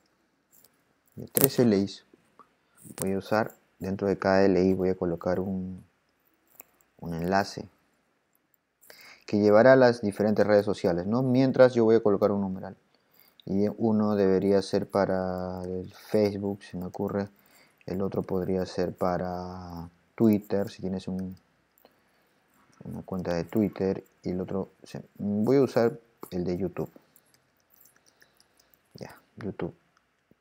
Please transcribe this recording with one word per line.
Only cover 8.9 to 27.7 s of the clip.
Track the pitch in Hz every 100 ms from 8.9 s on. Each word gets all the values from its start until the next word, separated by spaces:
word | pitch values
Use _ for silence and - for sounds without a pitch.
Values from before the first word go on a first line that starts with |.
| - - - -
que | 107
llevará | 104 104 127
a | 131
las | 123 117
diferentes | 101 98 104 104 104
redes | 104
sociales, | 101 95 98 85 95
¿no? | 120
Mientras | 131 127 135 131 127
yo | 117
voy | 110 113
a |
colocar | 107 98 101
un | 101
numeral. | 98 92 95 - _ _ _ _ _ _
Y | - 98 104 -
uno | 113 107 107 104
debería | 95 95 98 98
ser | - 101 101
para | 98 95 92 92 92 92 92
el | 90 92 92
Facebook, | - - 110 104 101 101 101
se | - 92
me | 90
ocurre. | - 101 101 101 - _ _ _ _ -
El | 92
otro | 95 -
podría | 87 95 90 92 90
ser | - 90 -
para | 95 87 90 90 90 92 90 85 85 - _ -
Twitter, | 113 104 - 98 101
si | -
tienes | 95 95 -
un, | 92 92 95 _ _ _ _ _ _ _ _ _ _ _ _ _ -
una | 90 90
cuenta | - 95 87
de | 85
Twitter. | 85 113 101 - 95 95 - _
Y | -
el | 90
otro, | 90 98 - _
se, | - - - -
voy | 101 104 107 139
a |
usar | 127 120 117 - _ _ -
el | 92
de | 87 90
YouTube. | 90 82 76 - _ _ _ _ _ _ _